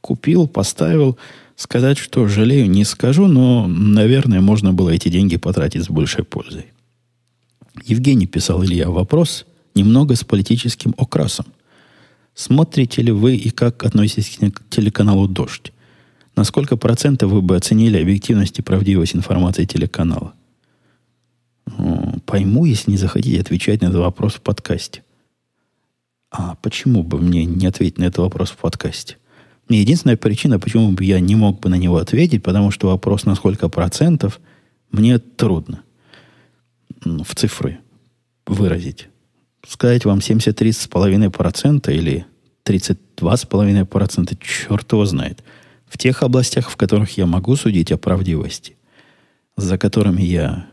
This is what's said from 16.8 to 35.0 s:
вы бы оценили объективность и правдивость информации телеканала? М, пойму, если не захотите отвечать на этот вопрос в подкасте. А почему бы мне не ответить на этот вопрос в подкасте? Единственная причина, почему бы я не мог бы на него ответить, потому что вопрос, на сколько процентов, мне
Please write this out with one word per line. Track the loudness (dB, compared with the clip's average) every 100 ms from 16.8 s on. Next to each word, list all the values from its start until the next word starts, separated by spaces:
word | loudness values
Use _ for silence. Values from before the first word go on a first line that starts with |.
| 0 0 0 2 2
вы | 2
бы | 2 0
оценили | 2 2 4 2
объективность | 2 0 0 0 0 -4
и |
правдивость | -2 0 2 0 0 -2
информации | -2 0 0 0 -2
телеканала? | -2 -4 -2 -2 -4 -8 _ _ _ _ _ _ _ _ _ _ _ _ _ -14
М, | -4 -2 -2 -4 -6 -4
пойму, | 0 2 2 2
если | 2 0
не | 0
захотите | 0 0 0 -2
отвечать | -2 -2 0 0
на | 0
этот | 0
вопрос | -2 -2 -4 -4
в |
подкасте. | -6 -6 -6 -6 -8 -18 _ _ _ _ _ _ _ _ _ _ _ _ _
А | -8 -8 -6
почему | -8 -4 0 0
бы | 0 -2
мне | 0 0 0
не | 0 -2
ответить | 0 -4 0
на |
этот | -2 0
вопрос | -2 -2 -8
в | -6
подкасте? | -8 -6 -10 -10 -16 -20 _ _ _ _ _
Единственная | 2 4 2 2 0
причина, | 0 -2 0 0
почему | 0 2 2
бы | 2
я | 2 2
не | 4 4
мог | 2 0
бы | -2
на | 0
него | 2 0
ответить, | 0 0 2 0
потому | 0 2 0
что | 0 -2
вопрос, | 0 0 -2 0
на |
сколько | 0 0 -2 -4
процентов, | -2 -4 0 0 2 -2 -6 _ _ _ _ _
мне | 0